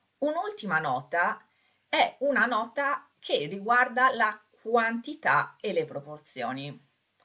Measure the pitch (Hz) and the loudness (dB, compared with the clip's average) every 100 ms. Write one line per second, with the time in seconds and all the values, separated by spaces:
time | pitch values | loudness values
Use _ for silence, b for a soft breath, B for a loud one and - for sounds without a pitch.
0 | b _ 285 320 415 415 202 156 156 127 | b _ -2 -2 -4 -6 -4 -2 -2 -4
1 | 135 170 185 - b b b b _ 311 | -2 0 0 -2 b b b b _ 2
2 | - - 277 247 226 226 233 - 277 285 | 2 0 0 2 2 2 -2 -2 -2 -4
3 | - _ - - 151 196 202 247 247 240 | -8 _ -2 -2 -2 -4 2 2 4 4
4 | 254 226 220 208 _ _ 220 233 226 233 | 2 4 0 -2 _ _ 0 2 2 -2
5 | 233 302 - 143 - - 220 175 151 143 | -6 -4 2 2 0 -4 -4 -2 -2 -6
6 | 143 151 - 135 120 131 143 - _ _ | -12 -14 -14 -8 -4 -4 -8 -12 _ _
7 | _ _ | _ _